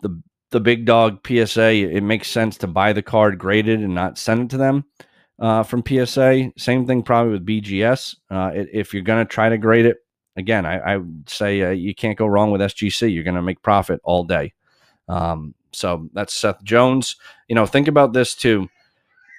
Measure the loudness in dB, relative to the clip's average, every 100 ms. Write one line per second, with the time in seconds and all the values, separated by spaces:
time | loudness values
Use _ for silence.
0 | -8 -8 -16 _ _ 0 2 2 4 4
1 | 4 0 -2 0 0 2 2 2 0 -2
2 | 0 -2 -2 -2 -2 -4 -4 0 0 0
3 | 0 2 2 2 0 0 2 0 0 -2
4 | -4 -4 -2 -2 -2 -2 0 0 -4 _
5 | _ _ _ _ 0 0 0 -4 -2 -2
6 | 0 2 4 4 0 -4 -2 0 0 -2
7 | 2 2 2 -2 -2 -4 -4 0 0 0
8 | -4 -18 -8 -6 -4 -4 -6 -6 -6 -6
9 | -2 0 0 0 0 2 4 4 4 2
10 | _ _ _ -8 -2 -2 -2 -4 -2 -4
11 | -6 -14 -16 -6 -2 0 -2 -2 -6 -6
12 | -4 -2 0 2 2 0 -2 -2 -4 0
13 | -2 0 -4 -4 -4 -2 2 2 2 -4
14 | -2 -2 0 -2 -4 -10 _ _ _ _
15 | -8 -4 -4 -6 -10 -18 _ -6 -4 -4
16 | -6 -8 -8 -4 -4 -4 2 4 4 2
17 | -4 -10 -20 _ -2 0 2 2 4 4
18 | 4 2 0 0 2 2 -2 _ _ _
19 | _ _ _